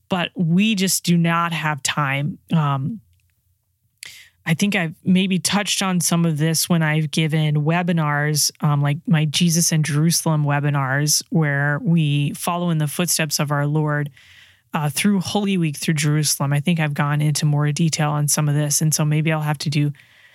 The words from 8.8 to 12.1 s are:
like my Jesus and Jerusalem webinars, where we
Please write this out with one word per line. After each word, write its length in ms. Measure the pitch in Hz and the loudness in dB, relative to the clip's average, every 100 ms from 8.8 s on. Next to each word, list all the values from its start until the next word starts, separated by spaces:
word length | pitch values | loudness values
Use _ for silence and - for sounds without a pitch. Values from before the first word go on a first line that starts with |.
like 160 | 143 143 - | 0 -2 0
my 200 | 160 151 | 2 2
Jesus 480 | 135 175 165 170 | 0 2 2 0
and 100 | 160 | 0
Jerusalem 640 | 147 143 165 160 165 156 143 | 0 2 2 0 0 0 0
webinars, 760 | 143 147 143 131 139 151 - - | 0 0 0 0 0 0 -2 -2
where 500 | 185 151 139 143 147 | 0 0 0 0 0
we 480 | 233 165 151 | 0 2 2